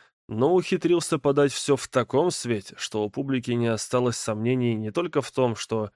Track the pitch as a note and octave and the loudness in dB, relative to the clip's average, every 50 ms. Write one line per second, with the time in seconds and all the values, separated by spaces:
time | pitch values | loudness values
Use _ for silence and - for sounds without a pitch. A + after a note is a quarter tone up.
0 | _ _ _ _ _ - A2+ G#2+ B2 D3+ F3 F#3 F3 - G3 F3+ - E3 F3 E3+ | _ _ _ _ _ -8 -2 0 2 4 4 4 2 2 0 0 2 2 2 2
1 | D#3 - E3+ D3 - C#3+ C#3 C#3+ C#3+ C#3 B2+ - - - C#3+ C3 - - - C3 | 2 0 -2 0 2 2 4 4 4 2 2 -2 0 0 0 0 0 -2 0 0
2 | A#2 - - C3 D#3+ F3+ E3 - - A#2+ A#2 G#2 F#2+ - - - - - - G#2+ | 0 2 2 2 2 2 0 -2 -2 -2 -2 -2 -4 -8 -12 -10 -10 -6 -2 -2
3 | G#2+ G#2 - - C#3+ C3+ C3+ B2+ A#2+ - A#2+ A#2+ A#2 A#2 A2+ G#2+ - - - B2 | -2 -2 -2 -6 -4 -2 -2 -2 -2 -2 0 0 0 0 0 -2 -2 -2 0 2
4 | B2 B2 A#2 - - - A2 G#2+ A2+ A#2+ B2+ B2+ B2 A#2+ A2+ G#2+ A2 G#2+ G2+ E3+ | 2 0 0 -2 -4 -6 -4 -2 0 0 0 2 2 0 0 0 -4 -4 -4 -2
5 | F3 E3+ - D3 C3 - - - C3 A#2+ A2 - - - A2+ A2 G#2+ G2+ - | -4 -2 -2 -2 -4 -2 -2 0 0 0 0 -2 -4 -4 -4 -4 -4 -6 -8